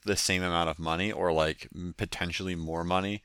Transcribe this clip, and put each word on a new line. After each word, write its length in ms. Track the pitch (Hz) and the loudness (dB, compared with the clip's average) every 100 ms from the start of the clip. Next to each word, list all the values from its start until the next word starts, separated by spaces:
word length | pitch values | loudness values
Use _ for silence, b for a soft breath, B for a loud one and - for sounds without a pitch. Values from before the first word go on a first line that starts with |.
the 120 | 104 95 | -2 0
same 260 | - 92 | 2 2
amount 260 | 92 85 82 | 2 2 2
of 80 | 80 | 0
money 320 | 80 82 101 | -2 0 0
or, 200 | - 90 | 0 2
like, 360 | 80 78 78 - | 4 2 0 -8
m-, 220 | - 87 - | -10 -8 -6
potentially 580 | 101 - 87 - 92 87 | -6 -4 -4 -4 -4 -4
more 280 | 80 82 | -4 -2
money 380 | 85 92 98 104 | 0 0 0 -4